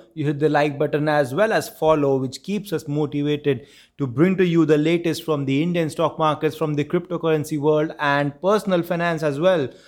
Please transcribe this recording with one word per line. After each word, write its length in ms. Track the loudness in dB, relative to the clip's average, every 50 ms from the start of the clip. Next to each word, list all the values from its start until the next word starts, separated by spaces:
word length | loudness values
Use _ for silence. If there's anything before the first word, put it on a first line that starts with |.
| -20 _ -8
you 140 | -4 -2
hit 100 | -2 0
the 100 | 0 2
like 300 | 2 2 2 2 0 0
button 320 | -2 -2 -2 0 0 0 2
as 240 | 2 2 0 0 0
well 180 | 0 0 2
as 180 | 0 -2 -2 -4
follow, 480 | -6 0 2 2 4 4 4 2 2
which 260 | 0 -2 -4 -8 -10 -8
keeps 280 | -6 -6 -6 -4 -4
us 160 | -6 -6 -4
motivated 760 | -4 -2 -2 -2 -2 -2 -2 -2 -2 -2 0 0 0 0 -2 -4 -16 -20 -20 -20 _ _
to 80 | -6 -6
bring 320 | -2 0 2 2 2 4
to 80 | 2 2
you 180 | 2 4 4 4
the 140 | 4 4
latest 460 | 2 2 2 0 0 0 -2 -4 -4 -2
from 220 | -4 -2 -2 0
the 180 | 0 0 0 0
Indian 260 | 0 0 0 -2 -2
stock 300 | -2 0 -2 -2 0 0
markets, 360 | 0 0 0 0 -2 -2 -2
from 200 | -2 -4 -2 -2
the 100 | -2 -2
cryptocurrency 720 | -2 -2 -4 -2 -4 -6 -4 0 0 0 0 -2 -4 -4
world 380 | -2 0 2 2 2 0 -2 -4
and 420 | -2 0 2 2 2 0 -2 -4 -2 0
personal 400 | 0 2 2 0 0 0 0 0
finance 400 | -2 -2 -2 -2 -2 -2 -2 -2
as 160 | -2 -2 2
well. 300 | 2 2 2 2 0 -2 -6 -12 -20